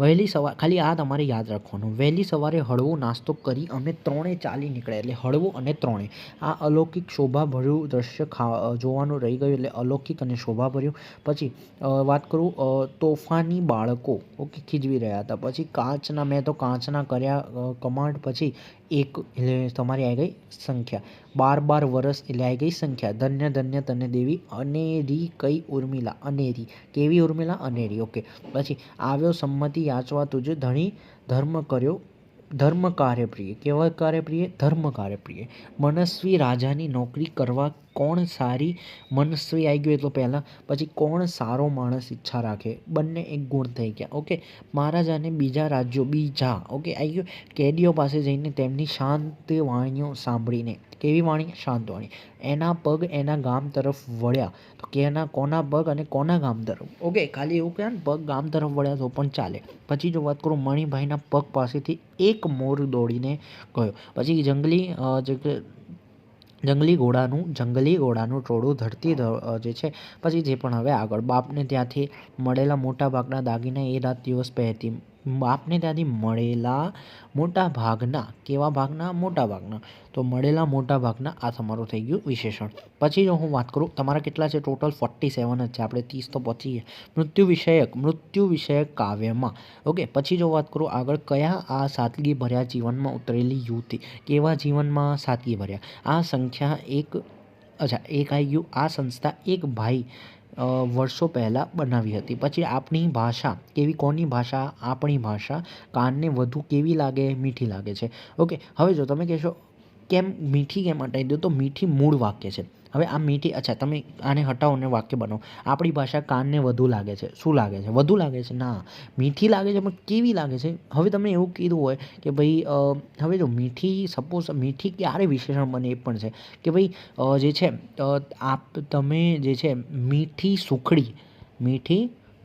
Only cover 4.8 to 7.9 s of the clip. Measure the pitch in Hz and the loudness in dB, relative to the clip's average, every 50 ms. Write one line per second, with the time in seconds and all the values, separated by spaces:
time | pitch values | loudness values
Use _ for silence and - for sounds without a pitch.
4.8 | 120 120 113 107 107 123 123 117 - 123 - 156 175 190 185 127 127 139 147 - | -6 -6 -6 -4 -4 -4 -6 -4 -2 0 0 2 0 0 -2 -4 -4 -4 -4 -2
5.8 | - 131 113 101 101 110 - - - - - - - 151 156 - 160 151 151 156 | 0 -2 0 -2 -4 -8 -10 -14 -18 -18 -12 -6 -4 -4 -2 0 2 4 4 4
6.8 | 165 165 156 180 175 - - - 139 131 127 143 156 151 127 127 127 135 147 156 | 4 2 0 -8 -8 -6 -2 0 0 2 2 2 0 2 0 0 2 2 2 2
7.8 | 156 143 | 0 0